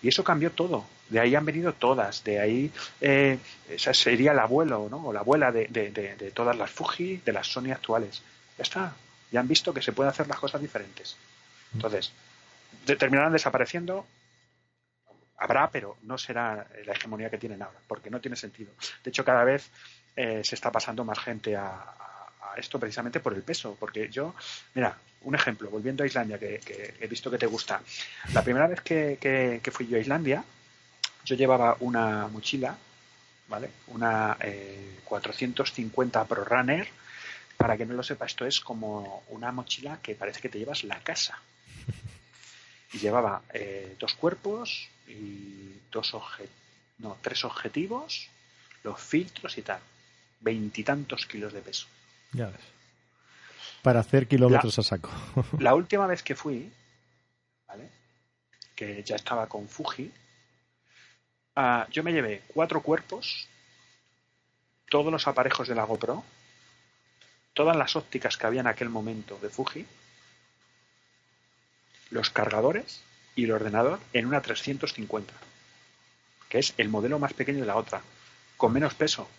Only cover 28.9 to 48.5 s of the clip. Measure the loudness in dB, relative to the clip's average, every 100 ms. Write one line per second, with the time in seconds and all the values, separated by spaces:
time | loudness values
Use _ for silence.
28.9 | 2 2 0 2 2 2 0 -6 -6 0
29.9 | 0 2 0 2 0 -2 -18 -20 _ _
30.9 | _ -8 -8 -4 4 6 8 6 4 2
31.9 | 2 2 0 -4 -6 -4 -2 -4 -6 -16
32.9 | -20 -20 -20 _ _ _ -8 -8 -12 -12
33.9 | 0 2 4 2 0 -4 -8 -12 -14 -14
34.9 | -16 -6 -4 -4 -4 -4 0 -2 -2 -2
35.9 | 0 2 2 0 -2 2 4 4 2 -2
36.9 | -12 -20 -16 -16 -16 -18 2 2 4 0
37.9 | -4 -6 -6 -6 -4 -2 -2 -4 -8 -6
38.9 | -6 -8 -12 -14 -10 -6 -6 -6 -8 -8
39.9 | -12 -10 -8 -8 -8 -10 -8 -6 -6 -8
40.9 | -8 -6 -4 -4 -6 _ _ -20 -14 -10
41.9 | -10 -12 -18 _ -20 -20 -20 -20 -20 _
42.9 | -4 2 4 2 -2 -6 -10 -8 -10 -12
43.9 | -8 -6 0 0 0 -6 -6 -6 -8 -10
44.9 | _ -20 -14 -14 -12 -16 -16 -18 -20 _
45.9 | -8 -6 -8 -12 -14 -16 -20 _ _ _
46.9 | _ -14 -8 -6 -4 -6 -6 -6 -4 -4
47.9 | -6 -8 -10 -12 _ _